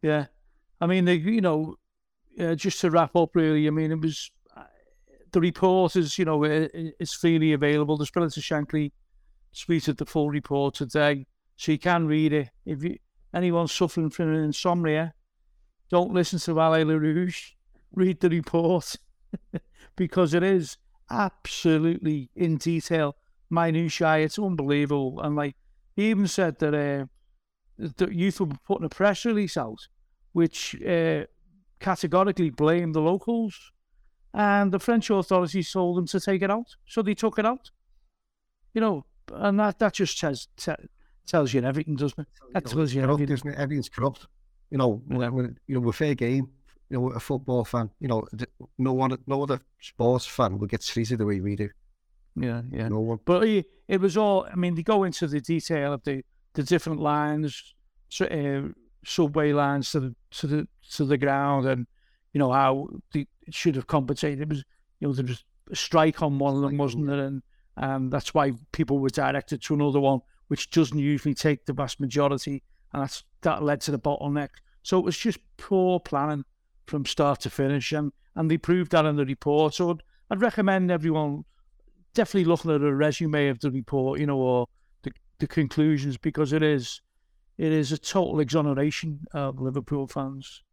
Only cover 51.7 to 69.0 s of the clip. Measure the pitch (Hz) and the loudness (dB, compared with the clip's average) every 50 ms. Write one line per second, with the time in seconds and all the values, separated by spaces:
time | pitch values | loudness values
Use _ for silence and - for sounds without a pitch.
51.7 | - _ _ _ _ _ _ _ _ _ _ _ _ - 135 123 117 120 117 127 | -8 _ _ _ _ _ _ _ _ _ _ _ _ -4 -4 -4 -4 -6 -8 -8
52.7 | 135 - 110 110 104 107 110 117 117 110 _ - 175 180 220 214 214 196 165 - | -6 -6 -4 -2 -2 -2 0 -2 -4 -4 _ 2 4 4 4 4 2 2 0 -4
53.7 | _ _ _ - 196 190 185 196 160 208 214 208 202 185 - - - 175 180 175 | _ _ _ -2 0 2 2 2 2 4 2 4 4 2 0 -2 -4 -2 -2 -2
54.7 | 170 165 165 - 220 202 196 185 160 - 175 151 139 151 127 - 170 160 - - | -2 -2 0 2 2 2 2 0 -2 -4 -4 -2 -2 -4 -2 -2 -2 -2 -2 -2
55.7 | 165 151 143 143 143 127 _ - 139 131 - _ _ _ _ _ _ 160 143 - | -2 -2 -2 -2 -4 -4 _ -6 -6 -6 -8 _ _ _ _ _ _ -6 0 2
56.7 | 175 165 - 165 160 151 156 147 147 151 147 147 151 151 156 147 - - - - | 2 0 0 -2 -6 -2 0 0 0 0 0 0 -2 -2 -2 -4 -6 -10 -18 -20
57.7 | _ _ _ _ _ _ _ _ - - - - - 156 143 143 139 139 139 143 | _ _ _ _ _ _ _ _ -4 -4 -4 -2 -2 -4 -2 -2 -4 -4 -6 -8
58.7 | - _ _ _ _ _ - - - - 170 147 143 156 151 147 143 143 143 139 | -10 _ _ _ _ _ -14 -8 0 2 2 2 2 2 2 2 4 2 2 2
59.7 | 143 143 131 - - 156 131 131 117 _ _ _ - - - 139 143 151 - - | 0 0 -2 -2 -2 -2 -4 -4 -8 _ _ _ -12 -8 -4 -2 -2 -2 -2 -4
60.7 | _ _ _ - - - 151 135 147 135 135 143 139 139 139 143 143 139 127 135 | _ _ _ -18 -4 -2 2 2 2 2 2 0 0 0 0 0 0 0 2 0
61.7 | 131 123 120 _ _ _ _ _ _ _ _ _ _ 147 143 127 123 135 135 135 | -2 -2 -4 _ _ _ _ _ _ _ _ _ _ 0 2 2 4 4 4 4
62.7 | 135 135 143 - - - - _ - 151 143 _ _ _ _ - 156 - - 175 | 2 0 -4 -8 -12 -16 -18 _ -6 -6 -6 _ _ _ _ -14 -10 0 0 0
63.7 | 147 131 120 - - 151 135 123 127 - - 147 143 135 147 151 151 139 139 _ | 0 0 -2 0 0 0 0 0 -4 -2 -2 -4 -4 -4 -6 -6 -6 -6 -8 _
64.7 | _ _ _ _ _ _ - 143 135 127 135 123 123 - _ _ _ _ _ - | _ _ _ _ _ _ -4 -2 -2 -2 -2 -4 -4 -8 _ _ _ _ _ -12
65.7 | - - - - - 165 156 160 151 - 165 151 143 139 139 143 135 139 139 139 | -8 -8 -6 0 2 4 4 4 2 0 -2 -2 0 0 0 0 0 0 0 -2
66.7 | 143 143 143 135 117 135 151 139 139 139 139 135 139 135 - _ _ _ _ _ | 0 -2 -2 -2 -2 -2 -2 -2 -2 -2 -4 -4 -6 -10 -12 _ _ _ _ _
67.7 | _ - 139 135 135 135 131 131 131 139 - - - 156 143 139 127 117 - _ | _ -8 -6 -4 -2 -2 -2 -2 -4 -4 -6 -2 0 0 2 2 0 -4 -10 _
68.7 | - - 160 - 139 139 | -2 -2 0 0 2 0